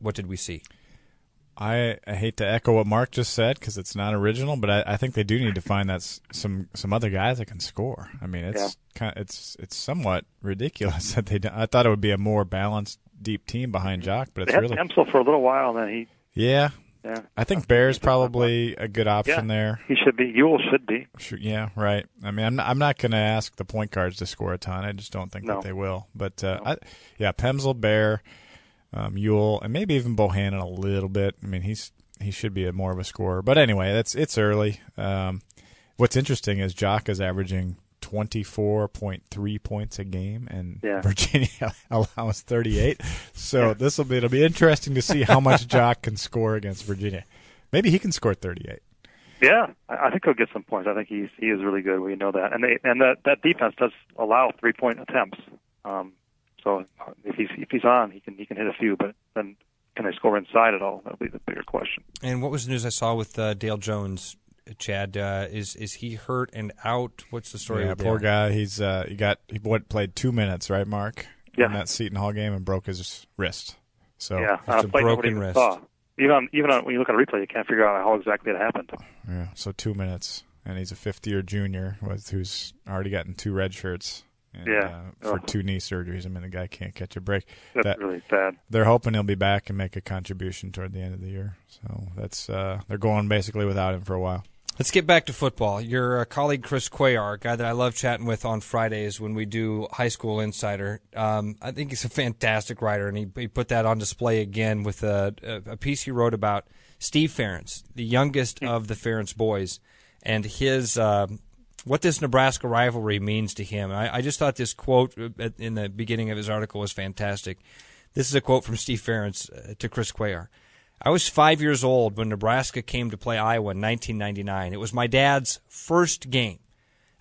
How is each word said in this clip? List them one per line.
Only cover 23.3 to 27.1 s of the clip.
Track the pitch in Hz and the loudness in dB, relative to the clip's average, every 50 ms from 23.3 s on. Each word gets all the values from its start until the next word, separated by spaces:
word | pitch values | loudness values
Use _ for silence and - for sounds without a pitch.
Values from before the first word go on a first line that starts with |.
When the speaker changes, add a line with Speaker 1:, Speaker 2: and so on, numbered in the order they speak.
| 110 110 107 - - | 2 0 -2 -4 -8
Speaker 2:
the | - 98 | -10 -10
point | - - 110 107 104 - | -6 -4 -4 -4 -2 -2
guards | 98 90 90 90 95 | 0 0 0 -2 -4
to | 92 | -8
score | - - - 104 92 90 | -8 -6 -4 -4 -4 -4
a | 90 | -4
ton. | - - 92 92 95 | -6 -6 -6 -6 -6
I | 101 101 | -6 -8
just | 98 104 - - | -8 -10 -10 -8
don't | 98 92 95 - | -8 -8 -8 -10
think | - 104 | -10 -6
Speaker 3:
No. | 113 104 | -6 -4
Speaker 2:
that | 98 95 | -4 -6
they | 98 92 | -6 -6
will. | 95 98 98 92 92 95 - - | -4 -4 -4 -4 -4 -8 -10 -8
But, | - 101 95 - - - | -6 -6 -6 -6 -4 -4
uh, | 95 92 - - | -2 -2 -2 -2
Speaker 3:
No. | - 156 | -4 -4
Speaker 2:
I, | - - - - - - - | -4 -8 -14 -20 -20 -20 -16